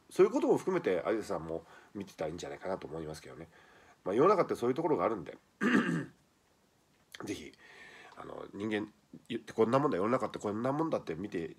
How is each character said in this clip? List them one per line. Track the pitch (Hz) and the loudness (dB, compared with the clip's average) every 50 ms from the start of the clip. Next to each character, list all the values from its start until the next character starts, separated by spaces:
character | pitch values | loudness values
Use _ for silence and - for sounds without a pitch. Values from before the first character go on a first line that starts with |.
| _ _ | _ _
そ | - - 185 | 6 6 6
う | |
い | 214 | 6
う | |
こ | 226 294 | 8 2
と | 330 269 | 4 4
も | 180 139 | 4 4
含 | - 185 190 | 2 0 -2
め | - | 0
て、 | - 101 90 85 - | 2 2 0 2 2
有 | 85 113 110 | 0 0 0
田 | 98 | -2
さ | - 98 80 | -4 -6 -6
ん | 80 | -4
も | 80 80 82 - - - - - - - | -6 -8 -8 -8 -12 -20 -20 -20 -14 -12
見 | 104 95 | -12 -12
て | - - | -12 -8
た | - 82 | -8 -6
ら | 78 | -6
い | |
い | 80 | -6
ん | 85 | -8
じ | 78 | -10
ゃ | 71 | -10
な | 71 | -10
い | - | -10
か | - 92 | -6 -6
な | 95 - | -6 -6
と | - 65 | -6 -8
思 | 76 80 | -8 -8
い | 80 | -8
ま | 76 78 | -8 -10
す | 78 | -12
け | - - | -14 -16
ど | - | -16
ね。 | 78 82 - - - - - - - - - - _ - | -16 -18 -18 -20 -20 -20 -20 -20 -20 -20 -20 -20 _ -4
ま | 90 98 | -2 2
あ、 | |
世 | 120 156 | 6 6
の | 196 | 6
中 | 208 175 165 | 6 6 4
っ | |
て | - 104 | 0 0
そ | - 120 123 | -2 0 -2
う | |
い | |
う | 127 | 0
と | - | 0
こ | 165 175 | 2 2
ろ | 139 90 | 2 4
が | 87 | 2
あ | 107 | 2
る | 113 95 | 0 0
ん | - | -6
で、 | - - - _ _ _ - | -10 -14 -18 _ _ _ -2
<clears throat> | - 240 247 - - 180 170 160 127 - - _ _ _ _ _ _ _ _ _ _ _ _ _ _ _ _ _ _ _ - - - | 0 2 4 4 2 2 -2 -2 -4 -6 -12 _ _ _ _ _ _ _ _ _ _ _ _ _ _ _ _ _ _ _ -18 -14 -10
ぜ | - 98 | -10 -8
ひ、 | 82 80 69 - _ - - - - - - - - - - - | -10 -10 -16 -18 _ -20 -20 -20 -20 -20 -20 -20 -20 -20 -20 -18
あ | - - | -18 -16
の、 | - - - - - - | -14 -12 -12 -14 -12 -10
人 | 98 104 110 | -6 -4 -2
間、 | 107 104 - - - _ _ _ - 80 _ - | -2 -2 -4 -6 -10 _ _ _ -20 -20 _ -8
言 | 117 113 | -8 -8
っ | |
て | - - - | -8 -8 2
こ | - 110 | 2 4
ん | 113 | 6
な | 123 135 | 6 4
も | 147 143 | 4 4
ん | |
だ、 | 104 87 | 2 2
世 | 98 | 2
の | 113 | 2
中 | 127 123 107 98 | 2 2 0 -2
っ | |
て | - - | -6 -4
こ | - 104 101 | -4 -4 -4
ん | 110 | -2
な | 120 131 | 0 -2
も | 139 151 160 | 0 0 0
ん | 160 | 0
だ | 131 104 | 0 -2
っ | |
て | - - 80 | -2 -4 -6
見 | 78 101 104 | -6 -6 -6
て | - 90 82 80 - | -4 -6 -6 -6 -10